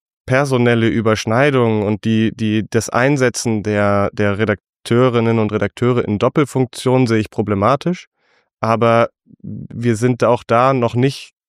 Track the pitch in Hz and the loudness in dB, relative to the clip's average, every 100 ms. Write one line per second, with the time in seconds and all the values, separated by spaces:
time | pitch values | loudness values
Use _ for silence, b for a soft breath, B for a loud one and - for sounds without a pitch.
0 | _ _ - 127 143 131 120 117 113 110 | _ _ -2 0 2 2 2 2 2 0
1 | 110 110 - 113 147 135 117 107 104 107 | 0 -2 0 0 2 2 0 0 -2 -2
2 | 113 110 110 - 110 107 101 117 - - | -2 0 0 -2 -2 -2 -2 -4 -2 -2
3 | 131 147 127 - 120 110 101 104 104 101 | 0 2 0 -2 -4 -2 -2 0 0 0
4 | 101 - 104 101 107 104 _ _ - 120 | 0 -2 -2 0 -2 -2 _ _ -2 2
5 | 127 117 113 113 107 104 104 - 120 123 | 4 2 2 2 0 -2 -4 -2 0 0
6 | - 104 123 - 143 135 127 - 135 127 | 0 0 0 0 -2 -2 -4 -4 0 2
7 | 127 113 107 - 104 101 104 139 170 180 | 2 0 -2 -4 -4 0 0 0 -2 -6
8 | - _ _ _ _ - 110 113 117 117 | -10 _ _ _ _ -8 -2 0 2 2
9 | 117 _ _ - - 104 - - 120 107 | 0 _ _ -20 -14 -14 -12 -6 -2 0
10 | 127 123 113 120 - 117 127 135 117 117 | 0 0 0 0 0 2 2 2 0 0
11 | 135 - - _ | 0 -2 -16 _